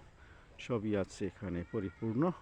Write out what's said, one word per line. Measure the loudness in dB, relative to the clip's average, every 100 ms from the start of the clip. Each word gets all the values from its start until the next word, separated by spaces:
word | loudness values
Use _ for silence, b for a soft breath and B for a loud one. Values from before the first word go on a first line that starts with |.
| -4 -18 B B B -12
সবই | -2 0 2 2
আছে | 0 -2 -4
এখানে | -4 -4 -2 -2
পরিপূর্ণ। | -2 -4 -2 -2 2 2 0